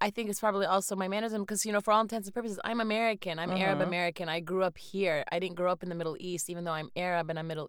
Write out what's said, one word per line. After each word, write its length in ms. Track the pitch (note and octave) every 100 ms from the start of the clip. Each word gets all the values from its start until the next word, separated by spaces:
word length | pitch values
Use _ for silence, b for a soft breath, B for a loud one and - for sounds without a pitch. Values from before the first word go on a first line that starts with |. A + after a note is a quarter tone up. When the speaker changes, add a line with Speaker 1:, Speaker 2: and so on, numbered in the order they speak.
Speaker 1:
I 80 | G3+
think 200 | A3 G#3+
it's 100 | G3+
probably 240 | G#3+ G3 G3
also 300 | G3 - G3
my 120 | F#3+
mannerism 360 | G3+ A3+ A3
'cause, 220 | G3 G#3 A3
you 60 |
know, 80 | G#3
for 100 | G3+
all 80 | G#3+
intents 260 | A3 A3+ G3
and 60 |
purposes, 240 | A#3+ A3+ G3
I'm 160 | - A#3
American. 580 | A3 G#3+ A3+ G#3 F#3 D#3+
I'm 140 | E3+ F#3
Arab 240 | F#3+ F#3+
Speaker 2:
Uh-huh. 20 |
Speaker 1:
American. 460 | F#3 F3 F3 D#3+ E3
I 100 | E3
grew 220 | E3 F#3
up 140 | F#3 -
here. 460 | - F#3+ F#3 D3+ -
I 80 | F3
didn't 180 | F#3 F3
grow 140 | F3+
up 120 | F3+
in 80 | F3+
the 40 |
Middle 220 | E3+ D#3+ -
East, 280 | F3+ E3+ -
even 160 | F3
though 80 | E3+
I'm 160 | D#3 D#3 -
Arab 320 | F3+ F3 D#3+
and 80 | D#3
I'm 80 | D#3+
Middle 200 | D#3